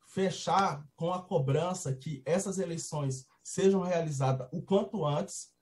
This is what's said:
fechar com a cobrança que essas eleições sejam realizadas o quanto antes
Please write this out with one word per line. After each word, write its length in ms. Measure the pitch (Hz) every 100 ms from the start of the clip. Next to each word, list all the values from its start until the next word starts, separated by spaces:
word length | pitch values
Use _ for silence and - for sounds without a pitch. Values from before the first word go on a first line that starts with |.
| _
fechar 800 | - 190 160 - 175 190 143 - _
com 160 | 165
a 100 | 180
cobrança 720 | - 180 135 147 170 185 139
que 300 | 131 - 143 -
essas 320 | 175 196 190
eleições 680 | 175 165 - 156 143 131 - _
sejam 380 | - - 190 190
realizadas 680 | 180 170 160 139 135 131 -
o 100 | 170
quanto 440 | - 196 202 214 151
antes 460 | 147 196 - - _